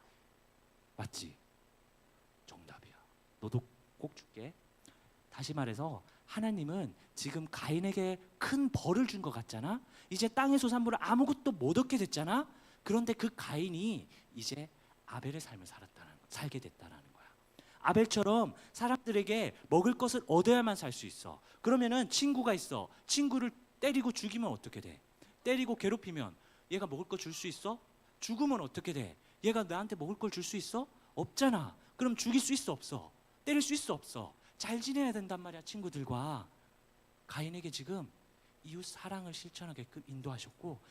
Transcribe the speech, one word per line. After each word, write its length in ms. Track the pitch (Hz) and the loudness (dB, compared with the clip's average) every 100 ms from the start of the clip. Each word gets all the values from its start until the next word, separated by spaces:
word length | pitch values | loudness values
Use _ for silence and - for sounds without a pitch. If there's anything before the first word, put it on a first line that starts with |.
| - _ _ _ _ _ _ _ _ - | -20 _ _ _ _ _ _ _ _ -8
맞지? 400 | 104 - 85 - _ _ _ _ _ _ _ _ _ _ - | -8 -8 -12 -14 _ _ _ _ _ _ _ _ _ _ -20
정답이야. 500 | - - - - - _ _ _ - | -20 -20 -20 -20 -20 _ _ _ -12
너도 200 | 107 120 - _ _ - | -2 -2 -2 _ _ -14
꼭 180 | 156 - | -14 -14
줄게. 380 | - 110 127 - _ _ - - _ _ _ | -18 -14 -14 -14 _ _ -20 -20 _ _ _
다시 240 | - 135 | -10 -6
말해서 480 | 151 123 107 160 107 - - - | -2 -2 -2 -4 -6 -14 -20 -10
하나님은 720 | 220 220 208 147 185 139 - - | -2 -2 0 -2 -2 -4 -8 -16
지금 320 | - 143 160 160 | -8 -6 -4 -6
가인에게 680 | - - 160 196 196 185 185 - - | -6 -2 0 2 0 0 -2 -8 -6
큰 320 | - 277 277 | 0 2 2
벌을 360 | - - 190 262 | 2 2 4 2
준 140 | 208 | 0
것 100 | 139 | -4
같잖아? 500 | 117 - 110 143 240 - - - | -4 -6 -4 -2 -4 -6 -20 -8
이제 180 | 185 226 | 0 0
땅의 320 | - 277 277 | 4 6 6
소산물을 380 | 247 240 233 220 | 4 2 2 2
아무것도 500 | 175 240 277 285 277 | 4 6 6 4 0
못 240 | 185 131 170 | 2 4 4
얻게 200 | 262 254 | 4 2
됐잖아? 520 | 190 151 160 240 311 - - - | 0 0 0 0 0 -8 -20 -8
그런데 300 | - 220 233 | 2 2 4
그 160 | 226 233 - | 0 -2 -4
가인이 720 | - 147 185 165 220 170 - - - | -4 -2 -2 0 -2 -2 -6 -18 -18
이제 360 | - 110 139 156 _ - _ - | -10 -8 -8 -10 _ -20 _ -12
아벨의 360 | 120 135 156 | -8 -6 -8
삶을 240 | - 107 90 | -10 -14 -16
살았다는 480 | - 95 - - | -18 -20 -20 -20
거, 60 | - - | -20 -14
살게 300 | - 147 135 | -8 -6 -6
됐다라는 440 | - - 85 - - | -10 -16 -20 -20 -20
거야. 120 | - - _ _ - - - | -20 -20 _ _ -20 -20 -2
아벨처럼 720 | 139 214 220 214 196 226 214 - - | 4 6 6 4 4 4 2 -4 -14
사람들에게 840 | - 240 254 - 208 202 220 160 - - | -2 0 0 2 2 2 0 -2 -4 4
먹을 240 | 160 202 247 | 6 6 4
것을 260 | 247 - - | 2 0 2
얻어야만 480 | 160 185 240 226 196 | 4 8 6 6 0
살 140 | 143 | -4
수 120 | - 101 | -6 -10
있어. 360 | - - 73 - - | -12 -14 -14 -18 -4
그러면은 480 | 214 254 240 254 220 | 4 4 4 2 2
친구가 440 | - 285 262 233 | 2 2 2 2
있어. 340 | 185 - 123 92 - - | 0 -2 -6 -8 -10 -2
친구를 460 | - 285 262 240 - - - | 2 2 2 0 -4 -18 -2
때리고 300 | 269 269 247 | 2 2 2
죽이면 360 | - 208 226 220 | 0 -4 -2 -4
어떻게 300 | 110 - 101 | -4 -8 -12
돼? 220 | 90 76 _ _ - _ | -14 -16 _ _ -20 _
때리고 320 | 240 254 247 226 | 0 2 2 0
괴롭히면 600 | 196 226 196 160 107 - - - - | 0 0 -2 -6 -6 -10 -20 -20 -6
얘가 160 | 185 190 | -4 -4
먹을 180 | 139 180 | -6 -6
거 120 | 185 | -6
줄 160 | 165 | -6
수 140 | 160 180 | -8 -8
있어? 320 | - 196 233 - _ _ - | -6 -6 -6 -10 _ _ -10
죽으면 420 | - 226 294 240 | -6 0 2 2
어떻게 320 | 139 - 175 | -2 -6 -4
돼? 240 | 143 101 - _ _ | -4 -4 -8 _ _
얘가 200 | 208 226 | 2 2
나한테 320 | 185 170 214 190 | 2 -2 -2 -4
먹을 200 | 147 202 | -6 -4
걸 160 | 214 | -4
줄 120 | 180 | -4
수 120 | 175 208 | -4 -4
있어? 300 | - 233 277 - - | -4 -4 -6 -10 -10
없잖아. 600 | - 175 - 269 214 120 - - - | -6 -4 4 4 4 -2 -10 -14 -2
그럼 180 | 254 226 | 0 0
죽일 240 | 226 254 | 4 4
수 140 | 233 | 4
있어, 180 | 269 - | 0 -2
없어? 400 | 147 - 127 80 - _ _ | -6 -6 -10 -10 -18 _ _
때릴 180 | - 294 | 0 2
수 120 | - | 2
있어, 200 | 285 - | 0 -2
없어? 400 | 156 - 120 92 - - - | -4 -6 -8 -8 -12 -18 -8
잘 240 | - 233 | -4 -4
지내야 300 | 240 269 269 | -2 0 0
된단 280 | 214 190 185 | 0 -4 -6
말이야, 200 | 175 165 | -8 -12
친구들과. 840 | - 208 180 147 131 123 147 135 95 _ _ _ _ _ _ _ - | -10 -8 -6 -4 -4 -2 -2 -6 -8 _ _ _ _ _ _ _ -12
가인에게 420 | 143 156 175 160 | -8 -6 -6 -8
지금 400 | 135 135 190 127 - _ _ _ _ | -8 -6 -6 -6 -12 _ _ _ _
이웃 200 | 156 165 | -14 -12
사랑을 500 | 180 - 185 190 175 | -12 -12 -10 -8 -8
실천하게끔 720 | 165 175 - 175 143 120 160 - | -10 -12 -12 -12 -10 -12 -14 -12
인도하셨고, 760 | 135 135 127 - - 175 139 - | -10 -8 -8 -10 -12 -10 -10 -14